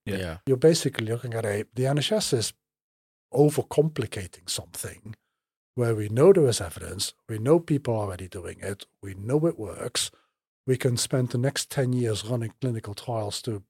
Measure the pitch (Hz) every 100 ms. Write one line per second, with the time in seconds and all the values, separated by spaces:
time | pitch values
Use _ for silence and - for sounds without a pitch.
0 | - 98 90 80 - 127 156 165 143 -
1 | 113 117 123 113 110 104 107 113 131 143
2 | 135 214 - 123 104 - _ _ _ _
3 | _ _ _ 123 147 147 - - 151 156
4 | 113 - 92 - - - - - 98 -
5 | 107 110 _ _ _ _ _ - 117 110
6 | 104 113 160 196 139 107 90 - 85 90
7 | - - _ 110 113 170 165 143 - 110
8 | 104 95 92 101 87 87 92 98 - _
9 | 98 95 104 143 165 156 104 85 120 -
10 | - - _ _ _ _ - 131 131 120
11 | - 131 123 123 131 - - - 131 127
12 | 120 104 104 123 113 - 131 113 110 101
13 | - 113 104 - - 104 -